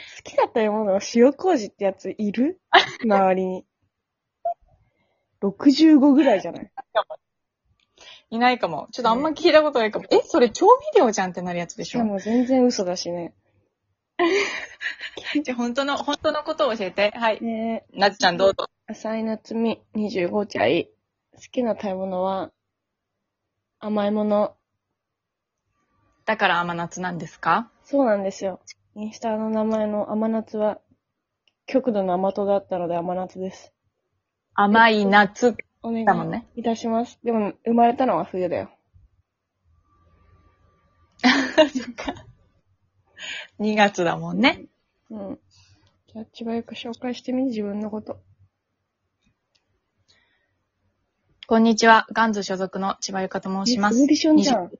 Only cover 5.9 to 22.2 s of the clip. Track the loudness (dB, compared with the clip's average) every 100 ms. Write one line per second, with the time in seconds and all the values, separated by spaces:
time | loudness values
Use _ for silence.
5.9 | 8 8 6 6 2 0 -12 -16 -18 -6
6.9 | -4 -4 -10 _ _ _ _ _ _ _
7.9 | _ -20 -20 _ 0 2 2 -2 -6 -10
8.9 | -4 0 0 -2 2 6 6 4 2 -2
9.9 | -4 2 2 2 2 2 6 6 6 6
10.9 | 4 4 2 -4 -4 -6 -6 -8 -10 -8
11.9 | -4 -4 -4 -2 0 2 2 2 2 -4
12.9 | -6 -6 -8 -10 -16 _ _ _ _ _
13.9 | _ _ -2 0 0 -2 -8 -14 -12 -12
14.9 | -12 -16 -14 -6 -4 -4 -4 -4 -2 -4
15.9 | -4 -4 -4 -4 -4 -4 -2 -2 -2 -4
16.9 | -2 -2 0 -2 -2 -6 -6 -6 -6 -10
17.9 | 0 0 2 0 2 2 0 -6 _ -16
18.9 | -12 -8 -6 -6 -6 -8 -4 -2 -4 _
19.9 | -6 -4 -4 -2 -2 -4 0 0 0 -2
20.9 | _ _ _ _ _ -10 -4 -4 -4 -6
21.9 | -6 -6 -4